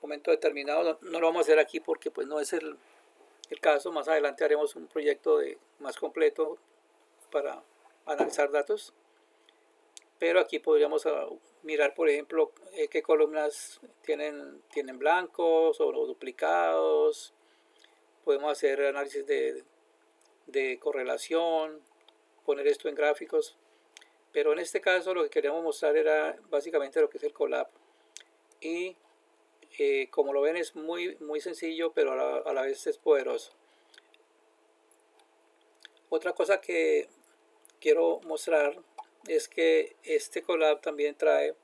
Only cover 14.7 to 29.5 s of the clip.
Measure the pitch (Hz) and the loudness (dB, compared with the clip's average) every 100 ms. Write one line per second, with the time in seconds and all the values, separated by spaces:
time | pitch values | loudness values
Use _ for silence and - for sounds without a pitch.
14.7 | 147 131 127 147 170 175 - 170 160 160 | -8 -8 -2 2 2 0 -2 2 4 4
15.7 | 151 147 131 127 - 131 - - 175 170 | 2 0 0 -4 -6 -12 -4 0 2 2
16.7 | 165 160 151 156 - - _ _ _ _ | 2 2 4 2 0 -8 _ _ _ _
17.7 | _ _ _ _ _ - 139 151 143 143 | _ _ _ _ _ 0 0 0 0 0
18.7 | 139 139 139 143 143 139 139 131 131 - | 2 0 -2 -6 -6 -2 -2 -2 -4 -12
19.7 | _ _ _ _ _ _ _ - 135 131 | _ _ _ _ _ _ _ -8 -4 -2
20.7 | 123 151 139 127 127 - 165 170 160 156 | -4 -4 -4 -4 -4 -2 0 2 0 -2
21.7 | 156 _ _ _ _ _ _ - 143 143 | -8 _ _ _ _ _ _ -4 0 2
22.7 | 143 160 147 147 147 160 156 151 - _ | 0 -2 0 0 0 -2 -2 -2 -8 _
23.7 | _ _ - _ _ _ 151 151 160 170 | _ _ -20 _ _ _ 0 0 0 -2
24.7 | 202 196 180 175 180 151 156 143 160 165 | 0 2 2 2 0 0 0 0 0 -4
25.7 | 143 156 156 156 156 156 151 - 147 156 | 0 2 4 4 2 0 -6 -4 -4 0
26.7 | 160 139 160 147 - 147 - 143 131 131 | -2 0 2 0 0 -6 -2 -2 -2 -4
27.7 | _ _ _ _ - _ _ _ _ 156 | _ _ _ _ -20 _ _ _ _ -8
28.7 | 170 185 180 _ _ _ _ _ | -6 -8 -12 _ _ _ _ _